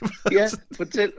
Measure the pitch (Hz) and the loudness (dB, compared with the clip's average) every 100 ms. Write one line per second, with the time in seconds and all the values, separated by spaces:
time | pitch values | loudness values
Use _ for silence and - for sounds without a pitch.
0 | 214 - - 196 214 226 - - 170 247 | -8 -4 2 4 2 -2 -12 -10 -4 0
1 | 202 | 0